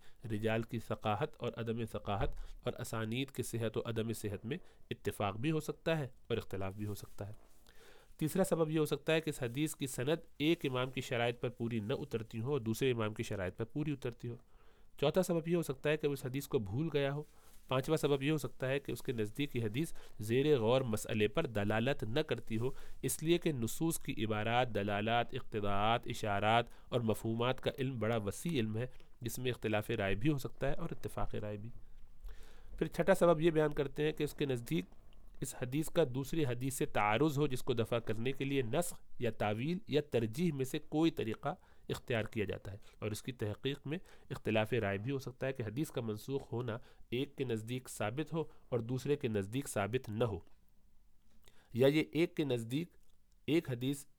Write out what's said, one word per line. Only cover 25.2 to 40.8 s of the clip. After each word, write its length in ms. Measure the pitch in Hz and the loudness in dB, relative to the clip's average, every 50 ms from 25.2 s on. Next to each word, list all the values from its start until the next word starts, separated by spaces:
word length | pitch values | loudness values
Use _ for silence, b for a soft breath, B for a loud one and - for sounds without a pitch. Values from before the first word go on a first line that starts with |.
| 120 117 - | 2 0 -2
इक्तदाआत, 760 | 127 - - - 107 101 101 101 101 104 110 117 120 - | -4 -4 -2 -2 0 2 4 4 4 4 4 4 2 0
इशारात 600 | - 123 - - 104 101 101 101 107 113 120 120 - B B B B | -2 -4 -2 0 0 2 2 4 6 6 4 4 2 B B B B
और 120 | - 120 117 | -2 0 2
मफहूमात 560 | 110 104 - - 113 113 117 117 127 131 - | 2 2 2 2 -2 0 0 2 0 0 0
का 120 | - 135 - - | -2 -4 -2 -2
इल्म 200 | 131 131 135 113 | -4 -2 -2 -2
बड़ा 180 | 104 107 117 113 | 0 0 0 0
वसी 380 | 104 98 - - - 175 170 | 0 -2 -4 -4 -4 -2 0
इल्म 200 | 131 110 110 107 | 0 0 0 0
है, 140 | 110 123 123 b b b b b b 117 | -2 -4 -4 b b b b b b -6
जिसमें 260 | 113 - - 123 127 | -6 -4 -2 -2 -2
इख्तिलाफ़ 400 | 117 - - 113 107 107 107 - 123 | -2 -2 0 2 2 2 2 0 0
राय 220 | 110 98 95 98 | 0 2 2 2
भी 140 | 101 107 156 | 4 4 4
हो 80 | 151 135 | 2 2
सकता 280 | - - - - 131 | 0 -4 -4 -2 2
है 80 | 135 151 | 2 2
और 160 | - 170 165 | 2 2 -2
इत्तिफाक़ 440 | - - - 202 - - 110 - - | -4 -4 -4 -4 -2 -2 0 0 0
राय 200 | 110 107 104 107 | -2 -2 -4 -6
भी। 140 | 101 107 120 - - - - - - - - - - - B B B B B B B B B B | -6 -6 -8 -8 -10 -10 -10 -10 -10 -12 -12 -12 -12 -10 B B B B B B B B B B
फिर 140 | - 160 156 | -2 -2 -2
छठा 240 | - - 165 - 190 | 0 2 4 4 6
सबब 260 | 185 180 170 170 151 | 8 8 6 8 8
ये 100 | 156 175 | 6 4
बयान 220 | 156 156 151 151 143 | 6 6 4 4 2
करते 300 | - 139 131 - - 151 | 0 -2 -2 0 0 0
हैं 100 | 147 - | 0 0
कि 100 | - 151 | 0 -2
उसके 200 | 139 - - - | -2 0 0 0
नज़दीक 380 | 135 131 120 120 - 160 175 180 - - - - - - - - - - - | 0 0 0 0 0 0 0 0 -2 -10 -16 -16 -16 -16 -14 -14 -12 -8 -8
इस 140 | - - - | -6 -6 -6
हदीस 320 | - 127 123 131 151 156 - | -6 -6 -2 0 -2 0 2
का 140 | - 175 160 | 4 4 4
दूसरी 360 | 131 120 135 139 - - 165 151 | 4 2 -2 -2 0 0 2 2
हदीस 300 | 123 120 123 127 135 - | 2 0 0 -2 -2 -2
से 100 | - 151 | -2 -2
तारुज़ 520 | - - 120 104 104 107 117 147 160 143 139 | 2 4 4 4 6 6 6 4 4 4 2
हो, 80 | 151 | 2
जिसको 260 | 147 - - - - 123 | 2 2 0 0 2 2
दफ़ा 240 | 117 113 - 120 117 | 2 2 2 0 -2
करने 300 | - - 107 110 117 131 135 | 0 0 0 0 0 -2 0
के 120 | - 139 | -2 -2
लिए 180 | 139 139 139 120 | 0 2 0 2
नस्ख 560 | 107 123 160 175 - - - - - - - | 2 2 0 0 0 -4 -8 -10 -8 -6 -2
या 100 | - 113 - | -2 -2 0
तावील 460 | - 110 104 107 110 123 151 180 185 - - | 0 0 0 0 0 0 -2 -2 -4 -2 0
या 120 | 123 147 143 | 0 0 0
तरजीह 500 | - - 120 117 113 113 143 180 175 143 | 2 2 2 2 2 0 2 2 2 2
में 120 | 135 131 | 0 -2
से 140 | 123 - 151 | -2 -2 -6